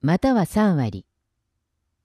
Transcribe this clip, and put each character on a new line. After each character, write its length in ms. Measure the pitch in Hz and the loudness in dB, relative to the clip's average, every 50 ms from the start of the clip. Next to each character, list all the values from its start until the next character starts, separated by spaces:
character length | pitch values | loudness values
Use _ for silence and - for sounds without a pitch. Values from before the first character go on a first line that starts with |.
ま 180 | - 143 170 196 | -2 0 0 0
た 140 | - 269 262 | 0 0 0
は 120 | 226 170 | 0 0
三 300 | - - 214 214 208 180 | 0 0 0 2 2 2
割。 300 | 147 127 107 92 95 - _ _ _ _ _ _ _ _ _ _ _ _ _ _ _ _ _ _ _ _ | 0 0 -2 -4 -8 -14 _ _ _ _ _ _ _ _ _ _ _ _ _ _ _ _ _ _ _ _